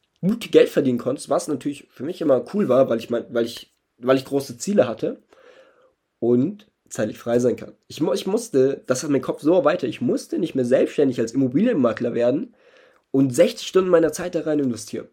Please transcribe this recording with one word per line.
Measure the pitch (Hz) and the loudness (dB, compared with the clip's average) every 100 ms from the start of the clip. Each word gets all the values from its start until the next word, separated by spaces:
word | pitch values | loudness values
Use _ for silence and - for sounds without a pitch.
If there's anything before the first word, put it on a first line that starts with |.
| _ - | _ -6
gute | 175 233 - | -4 -4 2
Geld | 156 170 | 4 4
verdienen | - 139 120 | 2 0 0
konntest, | 127 143 - | -2 -6 -2
was | 156 - | -4 -2
natürlich | 139 147 139 - | -6 -6 -10 -14
für | - | -12
mich | 135 185 | -10 -4
immer | 156 127 117 | 2 2 2
cool | 202 170 | -2 2
war, | 123 135 | 4 4
weil | 117 | 0
ich | - | -2
mein, | 117 - | -6 -4
weil | 117 | -2
ich, | 117 - - _ _ _ | -4 -6 -18 _ _ _
weil | 120 135 | 0 0
ich | |
große | 131 139 135 123 | 2 -4 -4 -10
Ziele | - 208 117 | -4 2 2
hatte | 110 - - _ _ - - - _ _ _ _ - | 0 -6 -8 _ _ -20 -20 -20 _ _ _ _ -6
und | 113 123 151 208 _ _ _ | 0 2 0 -4 _ _ _
zeitlich | - 107 - | -6 -6 -6
frei | 117 120 | -2 0
sein | 123 | 2
kann. | 107 - - - | 0 -8 -20 -16
Ich | - | -4
mu-, | 160 | -2
ich | 202 196 | -2 -2
musste, | 196 - 139 135 139 - | -4 0 2 2 2 -4
das | 123 | -4
hat | 156 | 0
mein | 139 | -2
Kopf | 131 156 | -2 -4
so | 143 | 2
erweitert, | 180 147 175 123 | 4 2 0 -4
ich | - | -4
musste | 120 240 - 339 | -2 -2 -4 -6
nicht | 180 131 | -4 -2
mehr | |
selbstständig | 123 127 135 - 139 123 | 2 2 2 2 0 0
als | 113 | -4
Immobilienmakler | 139 131 135 233 190 120 110 117 | 0 0 2 2 2 0 0 -4
werden | 117 120 143 262 _ _ _ _ _ _ | 0 0 0 -4 _ _ _ _ _ _
und | 135 135 | 0 2
sechzig | 123 208 - - | 4 2 2 -2
Stunden | 185 185 | 0 4
meiner | 170 160 | 4 4
Zeit | 156 180 | -2 -6
da | 170 | -4
rein | 156 151 | -2 -2
investieren. | 135 107 - - - | -2 -4 -8 -12 -12